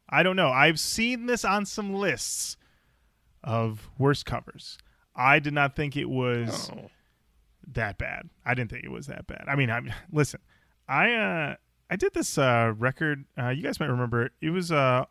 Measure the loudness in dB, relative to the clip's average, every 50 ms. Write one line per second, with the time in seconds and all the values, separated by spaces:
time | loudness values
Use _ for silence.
0 | _ 0 2 4 4 4 4 4 4 4 6 6 6 6 6 4 -2 -2 0 0
1 | 0 0 0 -2 -2 -2 -2 0 0 0 0 0 0 -4 -6 -6 -6 -4 -2 0
2 | 0 0 0 -2 -4 -6 -6 -6 -6 -8 -10 _ _ _ _ _ _ _ _ _
3 | _ _ _ _ _ _ _ _ -6 -4 -2 0 0 -2 -4 -8 -14 -12 -2 2
4 | 2 2 2 2 -2 -6 -6 -8 -8 -12 -20 -20 -18 -20 -20 -20 -20 _ _ _
5 | _ _ -4 2 4 6 6 6 4 2 0 0 0 0 0 -2 -4 -4 -4 -4
6 | -4 -2 -2 -2 0 0 0 0 -2 -4 -6 -6 -8 -10 -12 -14 -16 -18 _ _
7 | _ _ _ _ _ _ _ _ _ _ _ _ -18 -10 -6 -4 -4 -4 -4 -6
8 | -6 -6 -8 -10 -12 -16 _ _ -4 -4 -2 -2 -2 -6 -8 -12 -12 -12 -12 -12
9 | -12 -12 -14 -14 -12 -14 -14 -10 -6 -2 0 0 2 0 0 -4 -4 -8 -12 -10
10 | -4 0 2 2 2 2 0 -12 _ _ _ _ _ _ _ _ _ -2 0 2
11 | 2 4 2 2 0 0 0 -2 -2 -4 -6 -10 _ _ _ _ _ -6 -4 0
12 | 0 0 0 -2 -4 -2 2 2 4 6 6 4 4 2 0 0 -2 -2 0 0
13 | -2 -2 -2 -4 -6 _ -8 -6 -4 -4 -4 -2 -4 -4 -4 -2 -2 -2 0 0
14 | 0 0 0 0 0 0 _ -4 -4 -2 0 0 0 2 2 4 4 4 4 2
15 | 0 -2